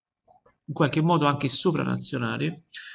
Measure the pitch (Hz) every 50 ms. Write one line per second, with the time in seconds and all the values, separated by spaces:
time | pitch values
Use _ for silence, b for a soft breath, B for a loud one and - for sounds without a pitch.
0 | _ _ _ _ _ _ _ _ _ _ _ _ _ - 139 - 160 135 147 160
1 | 156 170 175 160 147 143 143 147 143 127 - - - 185 151 143 131 127 127 123
2 | 123 - 139 127 120 113 113 117 143 160 175 - _ _ B B B B